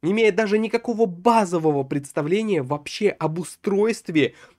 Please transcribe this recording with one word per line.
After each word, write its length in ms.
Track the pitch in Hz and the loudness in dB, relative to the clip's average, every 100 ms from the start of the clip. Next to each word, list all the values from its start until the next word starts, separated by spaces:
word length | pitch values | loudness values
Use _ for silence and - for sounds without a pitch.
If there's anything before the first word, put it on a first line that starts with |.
не 80 | 156 | -2
имея 200 | 214 220 | 2 2
даже 280 | 190 214 214 | 2 0 0
никакого 480 | 220 233 233 220 226 | 0 -2 -2 0 -2
базового 760 | 170 208 226 190 175 156 143 | 2 2 4 2 2 2 0
представления 800 | 135 143 143 - 147 202 220 175 | -2 -6 -4 -4 0 0 0 -2
вообще 480 | 131 147 - - 208 | -2 -6 -8 -2 -2
об 300 | - 160 165 | 0 -4 -4
устройстве 960 | 165 - - 196 220 226 - 156 127 - - | -8 -8 -2 2 0 -2 -2 0 0 -2 -20